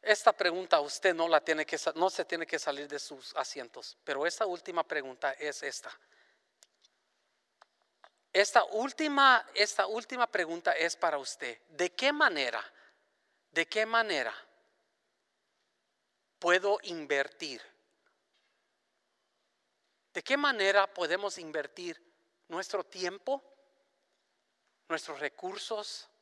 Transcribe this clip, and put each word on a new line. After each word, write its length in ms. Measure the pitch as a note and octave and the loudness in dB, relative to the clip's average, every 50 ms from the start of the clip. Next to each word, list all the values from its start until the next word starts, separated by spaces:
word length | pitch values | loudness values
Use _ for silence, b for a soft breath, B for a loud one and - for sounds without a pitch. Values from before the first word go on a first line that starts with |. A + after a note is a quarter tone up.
Esta 320 | - G#3+ G#3+ - - A#3 | 4 2 2 6 6 4
pregunta 480 | G3+ - F#3+ F3+ E3+ F#3 F#3 - - D#3+ | 4 6 0 0 0 -2 2 4 4 4
usted 340 | C#3+ D3 - - - F#3+ F3 | 4 0 -6 2 2 2 4
no 140 | E3 E3 E3 | 4 2 4
la 120 | E3 D3+ | 4 4
tiene 240 | - - D#3 D#3 D3+ | 4 2 0 0 0
que 140 | - - D3+ | -4 -4 -2
sa-, 140 | - E3 D#3 | -2 -4 0
no 160 | D#3+ F3 F#3 | 2 0 0
se 140 | - - E3 | 2 -2 -4
tiene 220 | - - E3 E3 | -4 -2 -6 -4
que 120 | - - D#3 | -4 -6 -4
salir 300 | - - C#3 C#3 D3 D3 | -2 -4 -4 -4 -6 -8
de 100 | D3 C#3+ | -8 -8
sus 380 | - - D3+ C3 B2+ - - | -8 -10 -14 -16 -16 -10 -6
asientos, 600 | D#3+ C3+ - - D3 B2 A#2 - C3 A2 - - _ | -6 -6 -6 -6 -10 -12 -12 -12 -16 -16 -16 -18 _
pero 240 | _ - C#3+ C3+ D3 | _ -6 -2 0 0
esta 200 | E3+ - - A3 | -2 0 0 -2
última 360 | G3 F3+ E3+ - - F3 E3+ | -2 -2 -6 -8 -4 -2 -2
pregunta 500 | D#3 _ E3 D3+ C3+ C3 B2+ - - C#3 | -2 _ -2 -4 -4 -6 -10 -4 -4 -4
es 300 | C3+ - D3+ D3+ C3+ - | -4 -2 -6 -8 -6 -6
esta. 340 | - C#3 B2+ - - - - - b b b b b b b b b b _ _ - _ _ _ _ _ _ _ _ _ _ _ _ _ _ _ _ _ _ _ - _ _ _ _ _ _ _ - - _ _ _ _ | -8 -8 -8 -8 -12 -14 -16 -18 b b b b b b b b b b _ _ -20 _ _ _ _ _ _ _ _ _ _ _ _ _ _ _ _ _ _ _ -20 _ _ _ _ _ _ _ -20 -20 _ _ _ _
Esta 320 | _ F3+ G#3 G3+ - A#3+ F3+ | _ 2 2 6 6 4 4
última, 840 | - G3 G#3+ A#3+ C#4 - - D#4 D4+ C#4+ C#4 C#4 C4+ B3+ A3+ - - - | 4 0 -2 -2 -2 -4 -2 -2 0 4 6 6 8 6 6 4 -2 0
esta 320 | F#3+ G#3 G#3 - - G3 | 0 0 0 2 -2 0
última 400 | F#3+ A3 A#3 A#3 _ C4 B3 A#3+ | 0 -2 -6 -6 _ 0 0 0
pregunta 460 | - - G3+ F3 D#3+ E3+ E3+ - F#3 | 0 2 -2 -2 -2 -4 -2 0 0
es 240 | - D#3+ E3 E3+ - | 2 2 0 -2 0
para 220 | - - E3+ D#3 C#3+ | 0 0 0 0 -2
usted. 420 | C3+ - - - - B2 A#2 - _ _ | -4 -8 -10 -8 -8 -10 -10 -10 _ _
¿De 240 | D#3+ D3 F3 F3 _ | -4 -2 -2 -2 _
qué 180 | - B3+ C#4 | 0 0 0
manera, 520 | D4 D4 D#4 C4 F3+ D3 C3+ A#2+ A2+ A2 - - b b b b b b b b b b b b b b _ _ | 4 4 2 2 4 2 -2 0 -2 -4 -6 -8 b b b b b b b b b b b b b b _ _
de 180 | _ E3 E3 _ | _ -2 -2 _
qué 160 | - G#3+ A3 | 0 -2 0
manera 500 | A3 A3+ A#3 A3+ G#3+ F3+ C#3+ B2 A2+ - - - _ _ _ _ _ _ _ _ _ _ _ _ _ _ _ _ _ _ _ _ _ _ _ _ _ _ _ _ _ _ _ _ _ _ _ _ _ _ _ | 2 4 2 2 4 2 0 0 -2 -4 -8 -16 _ _ _ _ _ _ _ _ _ _ _ _ _ _ _ _ _ _ _ _ _ _ _ _ _ _ _ _ _ _ _ _ _ _ _ _ _ _ _
puedo 400 | - E3+ F3 F#3 F#3 G3+ G3+ - - | 2 4 4 4 4 2 0 0 -2
invertir? 760 | - F3 E3 D3+ C#3 D3 C#3 C#3 - - _ E3 - C3 A2+ - - _ _ _ _ _ _ _ _ _ _ _ _ _ _ _ _ _ _ _ _ _ _ _ _ _ _ _ _ _ _ _ _ _ _ _ _ _ _ _ _ _ _ _ _ _ _ _ _ _ | -8 -10 -10 -2 0 0 0 0 -2 -4 _ -12 -12 -12 -14 -16 -20 _ _ _ _ _ _ _ _ _ _ _ _ _ _ _ _ _ _ _ _ _ _ _ _ _ _ _ _ _ _ _ _ _ _ _ _ _ _ _ _ _ _ _ _ _ _ _ _ _
¿De 80 | F3+ | -10
qué 140 | - - C4 | -2 0 0
manera 560 | C#4+ D4 C#4+ C4 A3 F#3+ G3 G3 G3+ G3 F#3+ | 2 2 2 2 4 2 4 6 6 4 4
podemos 440 | - - F3 D#3 E3+ F#3+ G3+ G3+ F3+ F#3 | 0 -4 -2 0 0 0 -2 -4 -6 -6
invertir 640 | E3+ D#3 D3+ D#3+ C#3+ C#3+ _ - F3+ F3 D#3+ - _ _ _ _ _ _ _ _ _ _ | -12 -8 -6 -6 -6 -6 _ -10 -10 -10 -10 -10 _ _ _ _ _ _ _ _ _ _
nuestro 360 | E3+ F3 F#3+ - - G3 F3 | -8 -8 -6 -4 -4 -4 -4
tiempo, 600 | _ - F#3 F3+ F3+ F#3 G3+ _ - C4+ C#4 _ - _ _ _ _ _ _ _ _ _ _ _ _ _ _ _ _ _ _ _ _ _ _ _ _ _ _ _ _ | _ -8 -6 -6 -6 -6 -6 _ -4 -4 -4 _ -14 _ _ _ _ _ _ _ _ _ _ _ _ _ _ _ _ _ _ _ _ _ _ _ _ _ _ _ _
nuestros 320 | E3 D#3 - - D3+ C3+ | -6 -6 -6 -8 -10 -8
recursos 880 | D3 D3 _ - - F#3 F#3+ G#3 - - A3+ G#3 G#3 - - - - - _ _ | -8 -8 _ -8 -10 -10 -8 -8 -8 -6 -6 -8 -8 -10 -12 -14 -16 -20 _ _